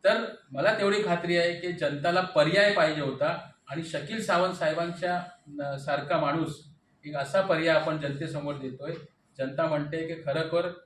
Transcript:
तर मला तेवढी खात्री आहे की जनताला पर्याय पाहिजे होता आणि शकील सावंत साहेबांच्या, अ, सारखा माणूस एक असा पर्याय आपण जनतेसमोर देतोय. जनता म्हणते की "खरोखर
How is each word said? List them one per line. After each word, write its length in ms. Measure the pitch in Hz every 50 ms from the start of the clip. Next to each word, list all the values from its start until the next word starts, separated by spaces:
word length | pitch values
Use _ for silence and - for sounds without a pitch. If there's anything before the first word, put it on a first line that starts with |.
| -
तर 200 | 190 220 226 233 - - - _ _
मला 280 | 135 139 160 202 214 -
तेवढी 240 | 196 196 208 202 170
खात्री 300 | 175 170 170 - 170 175
आहे 240 | 175 170 175 170 -
की 120 | - 180
जनताला 480 | 170 - 156 143 143 143 147 170 175 185
पर्याय 520 | 180 180 - - 147 156 175 202 202 202
पाहिजे 280 | 202 190 160 156 151 151
होता 500 | 143 135 127 127 147 160 170 147 135 - - _ _ -
आणि 140 | 139 160
शकील 400 | 165 - - 143 151 - 220 226
सावंत 320 | 196 - 180 175 185 185 -
साहेबांच्या, 680 | - 170 156 156 165 170 170 170 - 180 180 180 175 175 - - _ _ 147 143 143 143
अ, 140 | 143 139 135
सारखा 400 | - 151 143 139 - - 175 156
माणूस 460 | 151 143 143 165 151 - - - - - - _ _ _ _ _ _
एक 120 | 147 147
असा 240 | 147 139 - - -
पर्याय 360 | - - 170 160 165 165 160
आपण 220 | 151 156 165 156 151
जनतेसमोर 560 | 143 139 135 139 165 143 139 147 143 143 143
देतोय. 380 | 139 131 131 127 - 143 - 127 - - - _ _ _ _ _ -
जनता 280 | 135 135 143 156 165
म्हणते 480 | 160 151 147 147 147 156 160 160 160 165
की 0 |
"खरोखर 560 | 160 - 143 139 160 160 160 170 170 175 175 175 - -